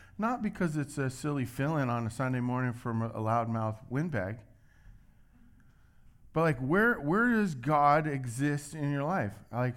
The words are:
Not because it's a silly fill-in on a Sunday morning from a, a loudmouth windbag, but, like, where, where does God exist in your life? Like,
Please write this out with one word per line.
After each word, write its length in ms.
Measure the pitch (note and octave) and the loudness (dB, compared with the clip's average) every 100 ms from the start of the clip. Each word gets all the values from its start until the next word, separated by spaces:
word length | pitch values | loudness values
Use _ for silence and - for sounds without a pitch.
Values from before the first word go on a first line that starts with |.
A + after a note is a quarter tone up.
| - - | -16 -4
Not 240 | A3 B3 | -2 0
because 340 | G#3+ - F3 D3+ | -2 0 -2 0
it's 220 | C#3 - | -4 -2
a 120 | C3 | -4
silly 340 | C3 D3+ C#3+ | -2 -4 -2
fill-in 440 | A#2 - C#3 D#3 B2+ | -4 -2 -2 0 0
on 180 | A#2 A2+ | 0 -2
a 40 | |
Sunday 300 | A2+ C3 B2+ | -2 -2 0
morning 320 | B2 B2+ B2+ | 0 0 -2
from 300 | A#2+ B2 A2+ | -4 -4 -2
a, 40 | A2+ | -2
a 120 | A2 | -2
loudmouth 560 | A2 A#2 A2+ A2+ A2 G#2+ - | 0 0 0 -2 -2 -4 -6
windbag, 500 | B2+ E3+ B2 F#2+ A#2 - - - - - - - - - - - - - - - - - - - | -4 -2 -2 -4 -6 -14 -20 -20 -20 -20 -20 -20 -20 -20 -20 -20 -20 -20 -20 -20 -20 -20 -20 -6
but, 100 | D#3 | 0
like, 160 | E3 B2+ | 2 2
where, 360 | C3 F3+ A#3 | 2 4 4
where 360 | G3 C#3+ G3 A#3+ | 2 2 2 4
does 240 | A3+ G3+ | 4 2
God 520 | C3+ B2 D3+ C#3+ D3+ D#3 | -2 2 4 6 6 4
exist 680 | C#3 B2 A2+ C#3+ C#3+ - | -2 -4 -2 0 0 -4
in 180 | D#3+ C#3+ | -4 -2
your 100 | C#3+ | 0
life? 320 | D3 F#3+ G#2 - - | 0 -2 -2 -6 -8
Like, 260 | A2+ B2 | -2 -2